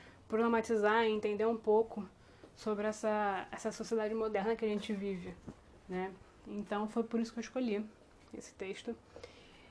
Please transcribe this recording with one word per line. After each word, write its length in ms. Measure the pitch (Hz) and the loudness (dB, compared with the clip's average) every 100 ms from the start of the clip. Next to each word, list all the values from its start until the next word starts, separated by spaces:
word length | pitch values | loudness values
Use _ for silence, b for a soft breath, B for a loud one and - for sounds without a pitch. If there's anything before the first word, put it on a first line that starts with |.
| B B - | B B -2
problematizar 800 | 220 233 226 220 226 208 220 | 2 4 4 2 4 6 6
e 80 | 226 | 4
entender 340 | 214 214 208 220 | 2 0 2 0
um 100 | 226 | 2
pouco 520 | 220 214 220 - 185 B B B B - | 4 6 4 -2 -10 B B B B -8
sobre 300 | 220 208 214 | -4 -2 -2
essa, 600 | 214 220 214 208 190 - | -2 0 2 2 0 -6
essa 180 | - 220 | -6 -6
sociedade 440 | 208 226 226 214 | -6 -2 0 0
moderna 420 | 226 220 202 208 226 | 0 0 0 0 0
que 80 | |
a 40 | 214 | 0
gente 220 | 208 208 | 0 -2
vive, 420 | 202 202 185 180 170 - - - - - | -2 -2 -4 -8 -12 -16 -18 -20 -20 -6
né? 240 | 180 190 185 - - - | -4 -4 -6 -18 -20 -10
Então 420 | 208 208 208 214 | -8 -4 -2 0
foi 140 | 233 | -2
por 180 | 226 233 | 0 0
isso 100 | 226 | 0
que 100 | - | -4
eu 20 | |
escolhi 440 | 226 254 247 208 214 - - - - | -6 -2 0 0 -2 -10 -20 -20 -16
esse 220 | - - | -14 -14
texto. 420 | - 190 196 - 226 - B B B B B B | -10 -10 -8 -8 -10 -12 B B B B B B